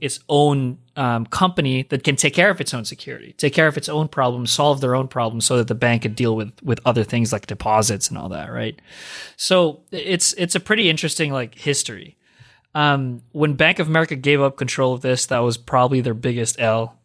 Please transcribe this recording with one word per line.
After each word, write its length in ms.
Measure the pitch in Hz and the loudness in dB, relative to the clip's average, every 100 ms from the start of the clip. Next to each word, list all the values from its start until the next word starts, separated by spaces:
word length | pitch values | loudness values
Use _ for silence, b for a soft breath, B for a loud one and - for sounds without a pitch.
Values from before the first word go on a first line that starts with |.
its 180 | 139 - - | -8 -8 0
own, 520 | 147 147 139 127 127 _ - | 4 4 4 0 -6 _ -4
um, 320 | 127 117 113 | 0 0 -2
company 560 | - 185 180 135 131 | 0 0 2 0 -2
that 200 | 131 135 | -2 -2
can 120 | - 139 | 0 0
take 180 | 147 | 2
care 160 | 175 196 | 4 2
of 100 | 185 | 2
its 140 | 143 | -4
own 100 | 127 | -6
security, 500 | - - - - - | -8 -12 -14 -16 -18
take 200 | - 147 | -4 0
care 140 | - 160 | 2 2
of 100 | 147 | 0
its 100 | - | -4
own 200 | 151 156 | -4 -2
problems, 420 | - 127 123 117 | 0 0 0 -2
solve 320 | - 147 135 | 2 2 2
their 140 | 131 131 | 2 0
own 120 | 127 | -2
problems 380 | 127 117 117 - | -2 -4 -2 0
so 120 | 127 | 2
that 100 | 117 | 0
the 80 | 123 | 0
bank 260 | 120 117 | 2 2
could 140 | 113 107 | 0 -2
deal 200 | 120 110 | 0 0
with, 160 | 107 - | -4 -8
with 160 | - 117 | -4 0
other 200 | 127 120 | 2 2
things 280 | 104 120 113 | 0 0 0
like 140 | 104 - | -2 -6
deposits 640 | 104 110 110 107 101 - | -6 0 2 2 0 -4
and 80 | - | -6
all 120 | 92 | -8
that, 220 | 78 78 | -10 -10
right? 300 | 117 113 - B B B B B - | -8 -8 -10 B B B B B -8
So 460 | - 185 165 147 _ | 0 4 2 0 _
it's, 420 | - 180 180 - | -10 -4 0 0
it's 220 | - 175 180 | 0 -2 -2
a 40 | |
pretty 300 | - 220 185 | 0 2 2
interesting, 420 | 160 160 - 151 | 2 -2 -2 -2
like, 220 | 135 113 | -2 -6
history. 640 | - 151 139 - 101 - _ b b b b b | -6 -2 -2 -2 -8 -16 _ b b b b b
Um, 480 | 151 147 139 131 120 - | 0 2 2 0 -6 -10
when 220 | 151 151 | -2 0
Bank 240 | 135 156 190 | 4 2 2
of 100 | 156 | 0
America 280 | 160 160 139 | 0 0 -2
gave 260 | 139 143 | 2 2
up 160 | 139 135 | 2 0
control 380 | 123 - 131 127 | -4 0 0 0
of 60 | |
this, 260 | 131 127 - | -2 -2 0
that 120 | 120 | 0
was 180 | 120 117 | 0 -2
probably 420 | - 127 127 131 | 0 2 4 2
their 140 | 123 113 | 0 -2
biggest 440 | 127 120 113 - | -2 -2 -2 0
L 380 | 117 113 113 - | 0 0 -2 -10